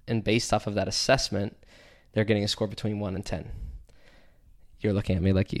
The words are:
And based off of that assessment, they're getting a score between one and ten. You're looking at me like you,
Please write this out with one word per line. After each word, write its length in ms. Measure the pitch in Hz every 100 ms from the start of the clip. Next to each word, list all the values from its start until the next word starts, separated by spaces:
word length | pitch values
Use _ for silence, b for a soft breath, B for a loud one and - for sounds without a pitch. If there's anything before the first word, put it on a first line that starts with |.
| -
And 160 | 113
based 280 | 104 113 -
off 140 | 110 107
of 80 |
that 140 | 101 -
assessment, 680 | - - 131 - 101 101 - b b b b b
they're 100 | 107
getting 180 | 107 104
a 60 | 104
score 180 | - 104
between 320 | 113 110 104
one 160 | 101
and 100 | 92
ten. 260 | - 82 - - b b b b b b b b b - - -
You're 120 | 107
looking 240 | 98 - 92
at 60 |
me 100 | 95
like 180 | 95 98
you, 80 | -